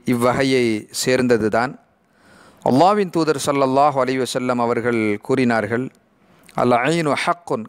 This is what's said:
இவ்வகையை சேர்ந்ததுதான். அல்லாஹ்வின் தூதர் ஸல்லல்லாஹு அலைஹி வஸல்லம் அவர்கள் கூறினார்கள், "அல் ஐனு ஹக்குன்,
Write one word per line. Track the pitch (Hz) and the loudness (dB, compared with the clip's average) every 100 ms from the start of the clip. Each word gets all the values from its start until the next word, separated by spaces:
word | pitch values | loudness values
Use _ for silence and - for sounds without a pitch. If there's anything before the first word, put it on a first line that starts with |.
| - | -4
இவ்வகையை | 123 123 123 135 131 120 107 - - 131 | 0 0 0 0 2 0 -2 -6 -6 0
சேர்ந்ததுதான். | 127 127 117 107 113 127 - _ _ _ _ _ - - - - | 0 2 2 2 0 -2 -6 _ _ _ _ _ -20 -20 -6 0
அல்லாஹ்வின் | 131 180 208 185 | 4 4 4 0
தூதர் | 170 156 139 151 | -2 0 -2 -2
ஸல்லல்லாஹு | 139 135 135 147 139 | 0 2 2 2 2
அலைஹி | 127 131 120 | -2 -2 -2
வஸல்லம் | 131 127 123 | -4 -2 0
அவர்கள் | 117 120 120 117 110 101 | 0 -2 -2 0 0 -4
கூறினார்கள், | - 131 123 113 104 117 131 _ _ _ _ _ _ | -2 0 0 0 -2 -4 -6 _ _ _ _ _ _
"அல் | - 123 | -2 2
ஐனு | 120 131 170 151 127 - | 2 2 0 -2 -2 -2
ஹக்குன், | 170 - 131 | -4 -4 -8